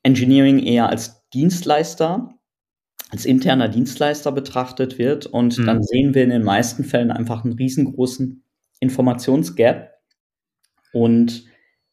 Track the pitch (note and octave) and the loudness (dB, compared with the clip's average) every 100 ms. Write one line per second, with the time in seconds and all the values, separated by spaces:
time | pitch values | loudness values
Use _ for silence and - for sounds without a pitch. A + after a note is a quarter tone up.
0 | C3+ B2 B2+ C3+ C#3 C3+ - A#2+ A2+ A2+ | 2 4 4 6 6 4 2 2 2 -2
1 | - - _ C3 E3+ F3 D3 D3+ E3 - | -6 -16 _ 0 0 0 0 0 -2 -2
2 | E3 G3 - _ _ _ _ _ _ - | -2 -2 -8 _ _ _ _ _ _ -20
3 | - G#2+ C3 C3 D#3 C3 A2 A2 - - | -16 -8 0 2 2 0 0 -2 -4 -2
4 | D3 D3 D3 C3+ C3 B2+ B2+ - B2+ - | -2 -2 -4 -6 -6 -6 -6 -6 -6 -2
5 | A#2 D3 - A#2 A#2+ A#2+ A2+ A2+ G#2 B2+ | -2 -4 -4 0 0 0 0 0 0 0
6 | C#3 C3+ B2 A#2+ G#2 G2+ A#2+ - B2+ B2 | 2 2 2 2 2 0 0 -6 -4 -2
7 | A#2 A2+ A#2 A2+ A#2 A#2 C3 D3+ C3+ - | -2 -2 -6 -4 -6 -4 -2 0 -2 -2
8 | B2+ - C3 - _ _ _ _ B2+ C3 | -4 -2 -8 -8 _ _ _ _ -2 2
9 | B2 A#2+ - C#3 - - B2+ B2 - _ | 0 0 0 0 0 2 2 2 -8 _
10 | _ _ _ _ _ _ _ _ _ A#2+ | _ _ _ _ _ _ _ _ _ 0
11 | A#2 A#2 A#2 - - _ _ _ _ | 2 4 2 -2 -16 _ _ _ _